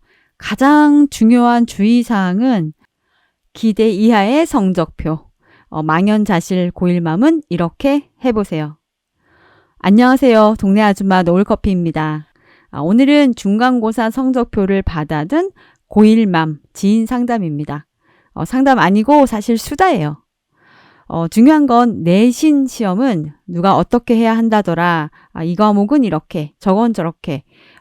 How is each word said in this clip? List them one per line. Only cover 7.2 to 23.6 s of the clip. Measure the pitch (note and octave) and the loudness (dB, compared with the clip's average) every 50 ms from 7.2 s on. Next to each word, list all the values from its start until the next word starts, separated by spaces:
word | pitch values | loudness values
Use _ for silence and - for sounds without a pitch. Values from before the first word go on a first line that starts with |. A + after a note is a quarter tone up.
| C4 D#4+ E4 D#4 - - | 0 0 0 -2 -4 -6
이렇게 | F3 F3 F3 E3+ - - - C4+ C#4+ D4 - _ _ _ - | -6 -4 -4 -6 -6 -4 -4 -2 -2 -2 -4 _ _ _ -4
해보세요. | B3+ A3 G#3+ G3 - F3 D#3 D3+ D3+ D3+ _ _ _ _ _ _ _ _ _ _ _ _ _ _ _ _ _ _ _ _ _ | -4 -2 -2 -4 -6 -6 -8 -8 -8 -12 _ _ _ _ _ _ _ _ _ _ _ _ _ _ _ _ _ _ _ _ _
안녕하세요. | - F#3 G3+ A3+ B3 B3+ C4 C4 C#4 B3 A3+ A3 G#3+ G#3+ A3 - | 0 2 4 4 4 4 2 2 2 4 4 4 4 2 2 0
동네 | G#3 F#3+ G3 G#3+ G#3+ | -2 0 0 2 2
아줌마 | G3+ G3 - G3 F#3+ F#3+ F#3 F3 | 0 0 0 0 0 0 0 2
노을커피입니다. | E3+ F3 F#3 G#3 - G#3+ - - G#3 F#3 F3 E3+ E3 - D#3 D#3 D#3 D#3 D#3 D#3 _ _ _ _ _ _ _ _ _ | 2 0 0 0 0 -2 -4 -2 -2 -2 -2 -4 -4 -4 -4 -6 -6 -6 -8 -12 _ _ _ _ _ _ _ _ _
아, | - C3+ | -10 -6
오늘은 | D3 E3+ G#3+ A#3+ C#4 C4+ D4 D4 C#4+ B3+ A#3 | -2 0 2 2 4 4 4 4 2 2 0
중간고사 | - - G3 G3+ A3 B3 B3+ B3+ A#3+ G#3+ A3 A3+ B3+ A3 A3+ | -2 -4 -2 -2 0 0 0 0 0 -2 -4 -4 -2 -4 -4
성적표를 | - C4+ C4 C4 B3 B3+ - - - G#3 F#3+ F#3+ G3 G3 F#3+ | -4 -4 -4 -2 -2 -2 -4 -4 -4 -4 -2 -2 -2 -2 -2
받아든 | - E3 D#3 D3+ D3+ D#3+ D3 D3+ F3+ C#4+ E4 F#4+ G4 - _ _ _ _ _ _ | -4 -6 -6 -6 -6 -6 -6 -4 -4 -2 -2 -4 -4 -8 _ _ _ _ _ _
고일 | - - G#3 G#3+ A3 A3 A3+ A3 | -4 2 4 4 4 4 2 0
맘 | F#3+ F3 E3 D#3+ D#3 D3+ D3 _ _ - | 0 0 -2 -2 -4 -6 -10 _ _ -12
지인 | - G3 G3 G#3+ A3+ A3 | -4 -2 0 0 0 -2
상담입니다. | A3 B3+ A#3+ B3 A#3+ A#3 A3 F3+ D#3+ D3 C#3+ D3+ - C#3+ D3+ - _ _ _ _ _ _ _ _ _ - | -2 -4 -4 -4 -4 -4 -4 -4 -6 -6 -8 -8 -10 -10 -12 -14 _ _ _ _ _ _ _ _ _ -10
어, | - E3 | -10 -8
상담 | - - C4 C4+ C4+ C4 | -4 -2 0 2 2 4
아니고 | G#3 D#3 F3+ G3 G#3+ G#3+ - D4 D4+ C4+ | 4 2 2 2 2 2 4 4 4 4
사실 | - A3+ G#3 G3 - A3+ | 2 0 -4 -4 -2 -4
수다예요. | A3 - - C#4+ C#4+ F#4+ F#4 C#4+ F#3 D3+ D3 D3+ - _ _ _ _ _ _ _ _ _ _ _ _ _ _ _ _ _ | -4 -4 -6 -2 0 0 0 0 0 -2 -4 -6 -10 _ _ _ _ _ _ _ _ _ _ _ _ _ _ _ _ _
어, | - - E3 E3 | -10 -8 -6 -6
중요한 | E3 - A3 A#3+ D4 D#4 D4+ C#4+ | -2 2 4 4 6 6 4 2
건 | B3+ A#3 A#3+ A#3+ A#3 G3 - D#3+ | 2 2 2 2 2 -2 -2 -2
내신 | E3+ F3+ G3+ A3+ B3 A#3+ - D#4 D#4 D4 C#4 C4+ | 0 2 4 2 2 0 0 0 2 2 2 0
시험은 | B3+ - - A3 F#3+ F3+ G#3 C4+ C4 G3+ D#3+ D3+ D3+ - _ _ | -2 -4 -6 -4 -4 -2 -2 -2 -2 -2 -4 -6 -8 -12 _ _
누가 | - F3 E3+ | -10 -6 -2